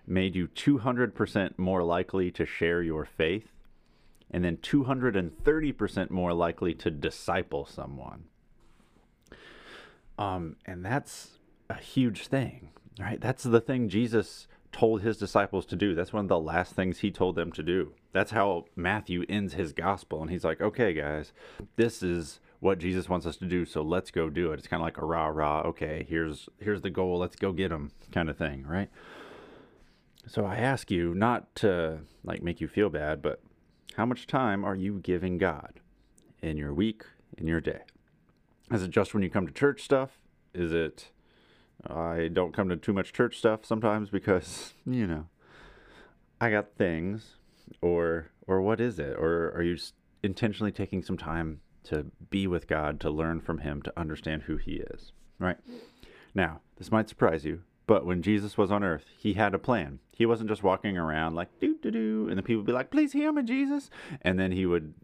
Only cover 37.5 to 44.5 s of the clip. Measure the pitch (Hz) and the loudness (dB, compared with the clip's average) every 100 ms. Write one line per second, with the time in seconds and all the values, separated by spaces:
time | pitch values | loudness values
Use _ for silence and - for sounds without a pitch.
37.5 | 82 - - - _ _ _ _ _ _ | 0 0 -6 -10 _ _ _ _ _ _
38.5 | _ - 110 90 107 95 110 92 104 85 | _ -4 -2 2 2 2 0 0 0 -2
39.5 | - 143 135 - 135 135 _ _ _ _ | 2 2 2 2 2 2 _ _ _ _
40.5 | 90 85 82 78 - - _ _ _ _ | -4 0 0 0 -6 -20 _ _ _ _
41.5 | _ _ - - 80 82 85 82 85 87 | _ _ -18 -10 -6 -4 -2 0 2 0
42.5 | 92 95 87 - 98 92 - 123 - 113 | 0 0 0 0 0 0 2 2 4 2
43.5 | 107 - 110 110 107 98 101 - 92 - | 2 -2 0 2 2 0 0 4 2 2